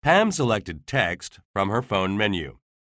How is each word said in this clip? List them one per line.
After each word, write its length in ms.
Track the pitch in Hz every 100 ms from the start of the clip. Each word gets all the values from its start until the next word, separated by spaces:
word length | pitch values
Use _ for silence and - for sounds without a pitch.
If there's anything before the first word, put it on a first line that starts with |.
Pam 280 | 143 180 220
selected 520 | 175 127 107 - 78
text 540 | - 135 90 90 - - _
from 160 | 101 98
her 140 | 110 123
phone 300 | 101 95 101
menu. 420 | 107 95 73 64 _ _